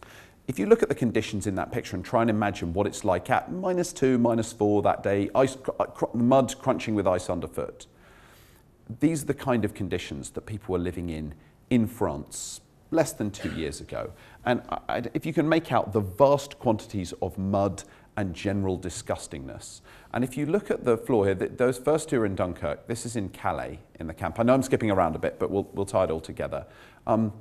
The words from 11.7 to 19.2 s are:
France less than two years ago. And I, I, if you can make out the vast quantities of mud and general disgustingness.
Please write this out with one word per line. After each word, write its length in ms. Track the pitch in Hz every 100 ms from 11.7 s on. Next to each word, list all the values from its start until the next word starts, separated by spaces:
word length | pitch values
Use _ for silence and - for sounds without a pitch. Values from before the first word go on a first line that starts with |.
| 127 107
France 760 | - 92 73 73 - - - _ _ -
less 220 | 160 156
than 180 | - 107
two 200 | 98 85
years 320 | 82 78 69
ago. 280 | - 57 57 - - - -
And 160 | 123 -
I, 80 | - -
I, 140 | 90 123
if 140 | - 131
you 80 |
can 120 | 127 156
make 240 | 165 165
out 220 | 120 -
the 80 | 107
vast 580 | 101 - 139 143 - -
quantities 540 | 127 110 - 104 85 -
of 160 | 95 101
mud 480 | 95 98 101 90 - - - -
and 180 | 98
general 440 | 80 101 101 95 90
disgustingness. 1040 | 87 - - 98